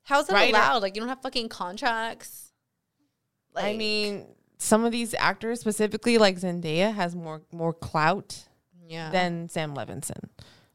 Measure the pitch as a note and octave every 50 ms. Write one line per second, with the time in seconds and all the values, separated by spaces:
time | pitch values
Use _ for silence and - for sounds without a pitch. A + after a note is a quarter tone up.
0 | _ - C#4 C#4+ D4+ - - G3+ A3 - G#3+ G#3 A3+ C4+ C4+ A#3 G3 F#3+ F#3+ G#3+
1 | A3+ B3 C4 B3+ - C4+ - B3+ A3+ A3+ - - F#3 F3 F#3+ A3 C#4+ B3 A3+ A3+
2 | A3+ A3+ - - - - - - - - _ _ _ _ _ _ _ _ _ _
3 | _ _ _ _ _ _ _ _ _ _ _ F3+ F#3+ G#3 G#3+ A3 G#3+ G#3+ G#3+ G#3+
4 | G#3 G#3 G3+ D#3+ - - - _ _ _ _ - - - A3 A3 A#3 A#3 A3+ A#3+
5 | A#3 A3 - - C3 E3+ G3 - A3 A3+ A#3+ A#3 - A3 G#3 - G#3+ G#3 G#3 G#3+
6 | - A#3+ A#3 A3+ G#3+ G3 F#3+ F3+ F#3+ F3+ F3 F3 E3 D#3 D3+ E3+ F#3+ A3 G#3+ G3+
7 | F3+ F3 F3 F3 E3 D#3 D#3 D3+ - _ E3+ E3+ E3 E3 D#3+ - - - - D#3
8 | D3+ D#3+ F#3 G3 - - - - - _ _ _ _ _ _ F3 E3+ E3 D#3+ E3
9 | D#3+ D#3 F3 F#3 F3+ F3 E3+ E3+ E3+ E3 - E3 D#3 D3+ C#3+ C3 A2 - F#2 -
10 | - - - - - - _ - - - - _ _ _